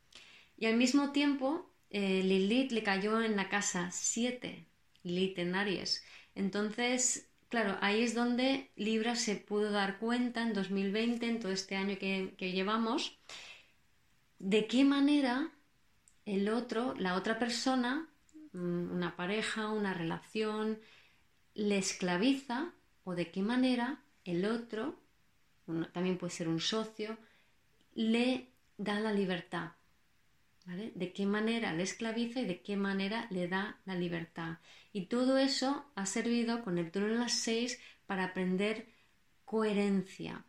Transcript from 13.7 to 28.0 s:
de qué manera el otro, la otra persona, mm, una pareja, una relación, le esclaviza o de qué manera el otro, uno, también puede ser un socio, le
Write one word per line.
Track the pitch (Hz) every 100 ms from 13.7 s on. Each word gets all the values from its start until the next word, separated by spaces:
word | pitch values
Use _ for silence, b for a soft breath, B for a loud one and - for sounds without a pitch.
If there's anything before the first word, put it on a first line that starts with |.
| B _ _ _ _ _ -
de | 190 214 214
qué | 240 277
manera | 277 277 294 262 254 320 - _ _ _ _ _ _
el | - 196 202
otro, | 233 240 220 254 262
la | 190 185
otra | 220 226
persona, | 240 - 262 262 240 285 330 _ _ 311 302
mm, | 180 175 175 175
una | 180 175
pareja, | - 180 214 214 226 214
una | 214 202
relación, | 175 165 170 - 220 214 214 220 214 B B B B B _ _
le | - 208 196
esclaviza | 190 - 180 175 247 269 - 240 349 - _ _
o | 185
de | 175 170
qué | 190
manera | 202 247 254 240 240 302 _ _
el | 190 175
otro, | 202 233 233 214 269 - _ _ _ _ _ _ -
uno, | 165 160
también | 175 185 175
puede | 175
ser | - 165
un | 165
socio, | - 220 220 - 214 226 b b b b _ _ _
le | -